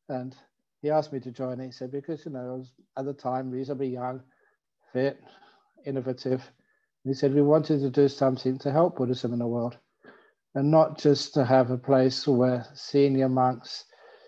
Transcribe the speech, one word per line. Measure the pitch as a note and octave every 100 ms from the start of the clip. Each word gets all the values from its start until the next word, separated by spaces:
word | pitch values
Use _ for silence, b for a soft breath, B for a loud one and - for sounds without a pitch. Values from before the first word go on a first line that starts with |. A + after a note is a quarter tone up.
| -
And | C3 B2+ - _ _ _ _
he | D3
asked | D#3 D3+
me | C#3
to | B2+
join | A#2+ B2+ B2+
it. | C3
He |
said, | B2 B2+
because, | C#3 C#3 D3+
you | E3+
know, | C3
I | B2 B2+
was | B2+ _ _ -
at |
the | C3+
time | C#3 C3 B2+ C3
reasonably | B2+ C3+ C3 C3+
young, | B2 B2+ C3 - _ _ _ _ _ _
fit, | B2+ C#3 - - b b b b b C#3+
innovative. | C3+ C3 B2+ C3 B2+ - _ _ _ _ _
And | C3
he |
said, | C3+ C#3
"We | C#3+
wanted | C#3+ D#3 D3 D3
to | C#3
do | C#3 C#3
something | - C3+ B2+ C3 C3
to | C#3+
help | D3 F3 D#3+
Buddhism | B2 B2 A#2
in | A#2+
the | A#2+
world, | A#2+ A#2 - _ _ b b b b _
and | C#3 C#3+
not | D#3+ D#3 D3+
just | D3+ C#3+ -
to | D3+
have | A#2+ C3 B2
a | B2+
place | C#3 C3 C3 - -
where | B2 B2+ B2 A#2+
senior | - - C#3+ C#3 C3+ C3
monks | B2+ B2+ B2 - - - b b b